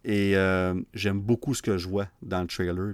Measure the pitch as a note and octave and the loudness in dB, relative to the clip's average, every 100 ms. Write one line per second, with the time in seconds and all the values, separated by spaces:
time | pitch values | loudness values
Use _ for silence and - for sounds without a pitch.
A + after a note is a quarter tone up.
0 | - G#2 G2 G2 F#2+ F#2 F2+ F2+ - G#2+ | -2 2 4 4 4 2 2 -2 -4 -4
1 | G#2 G2+ G2+ A#2 - B2+ - F#2+ F2+ G2 | -2 -2 2 0 0 -4 0 -2 0 -2
2 | G2 - - F#2 F2 - F#2 F2 G2 | -4 -8 -6 -4 -4 -2 -2 -2 -4